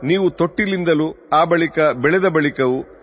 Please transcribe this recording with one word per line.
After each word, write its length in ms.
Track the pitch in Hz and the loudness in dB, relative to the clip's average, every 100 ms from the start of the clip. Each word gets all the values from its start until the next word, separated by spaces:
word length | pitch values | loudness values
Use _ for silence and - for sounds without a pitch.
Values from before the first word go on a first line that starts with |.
ನೀವು 260 | 131 185 185 | 0 0 0
ತೊಟ್ಟಿಲಿಂದಲೂ 960 | 175 170 - 208 190 170 156 156 - - | 0 -4 -2 -4 -2 0 0 0 -6 -2
ಆ 120 | 151 | 0
ಬಳಿಕ 340 | 165 170 165 - | 2 2 0 0
ಬೆಳೆದ 460 | 156 127 135 180 190 | 0 0 0 2 0
ಬಳಿಕವೂ 560 | 160 147 143 131 127 - - | 0 -2 -2 -2 -2 -6 -16